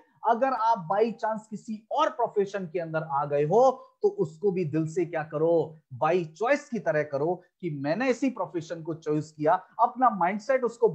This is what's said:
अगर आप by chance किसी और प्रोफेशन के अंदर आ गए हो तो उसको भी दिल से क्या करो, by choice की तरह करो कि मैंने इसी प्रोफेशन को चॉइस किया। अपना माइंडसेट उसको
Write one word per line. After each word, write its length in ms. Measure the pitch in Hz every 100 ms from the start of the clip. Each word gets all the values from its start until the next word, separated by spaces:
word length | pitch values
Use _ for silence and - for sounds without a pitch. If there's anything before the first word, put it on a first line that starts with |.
| - _ 214
अगर 240 | 233 262
आप 360 | - 226 226 160
by 100 | 196 233
chance 320 | 202 214 220 -
किसी 360 | 208 - 214 -
और 180 | 254 302
प्रोफेशन 560 | - 233 - 196 202 180
के 140 | 180
अंदर 280 | 165 156 156
आ 120 | 139
गए 200 | 147 143
हो 460 | 151 208 262 254 - _
तो 60 | 208
उसको 420 | 202 160 160 202
भी 120 | 180
दिल 220 | 160 156 160
से 180 | 165 165
क्या 160 | 160
करो, 580 | 151 151 160 170 143 - - 120
by 100 | 156 180 160
choice 340 | 160 226 285 294
की 80 | 226
तरह 240 | - 151
करो 320 | 147 135 156 180 - _
कि 100 | 175 147
मैंने 280 | 143 175 262
इसी 200 | 240 269
प्रोफेशन 520 | - 175 175 160 170
को 120 | 160
चॉइस 360 | 160 151 151 151
किया। 220 | - 147 180 - -
अपना 300 | 240 240 247
माइंडसेट 540 | 208 180 208 - 262
उसको 300 | 240 - 214